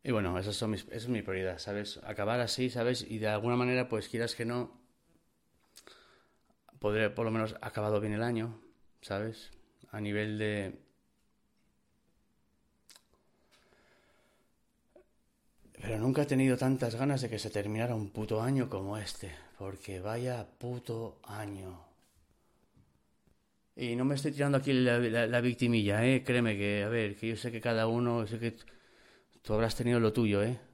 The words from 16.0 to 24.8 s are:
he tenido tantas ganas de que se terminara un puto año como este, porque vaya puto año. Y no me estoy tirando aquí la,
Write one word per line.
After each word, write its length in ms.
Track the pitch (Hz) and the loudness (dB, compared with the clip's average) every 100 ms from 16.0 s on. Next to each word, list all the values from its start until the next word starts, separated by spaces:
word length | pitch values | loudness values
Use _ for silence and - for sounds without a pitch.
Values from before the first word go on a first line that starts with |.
| 120 135 | 2 2
he 20 | 143 | 2
tenido 320 | 135 131 127 | 4 4 4
tantas 380 | 131 131 120 113 | 2 2 0 0
ganas 260 | 139 135 | 0 0
de 80 | 123 | -2
que 80 | 110 | -4
se 140 | 107 | -4
terminara 420 | 101 101 110 120 | -2 -2 -2 0
un 160 | 110 101 | -2 -4
puto 320 | 110 107 110 | -6 -2 0
año 260 | 120 135 127 | 2 2 0
como 300 | 98 98 101 | -2 -4 -6
este, 340 | 98 - 95 78 - - | -6 -8 -12 -14 -20 -12
porque 400 | 98 98 - 95 | -10 -10 -10 -8
vaya 480 | 101 117 127 120 - _ | -4 -4 -4 -4 -8 _
puto 600 | 123 123 - 113 113 - | -8 -8 -6 -6 -6 -12
año. 600 | - 107 104 98 95 87 - _ _ _ _ _ _ _ _ _ _ _ _ _ _ _ _ _ _ - | -12 -8 -8 -8 -12 -14 -20 _ _ _ _ _ _ _ _ _ _ _ _ _ _ _ _ _ _ -6
Y 200 | 120 120 | -2 0
no 80 | |
me 120 | 131 139 | 2 2
estoy 160 | 147 | -2
tirando 260 | 139 143 135 | 0 2 2
aquí 160 | 135 | 4
la, 240 | 131 | 4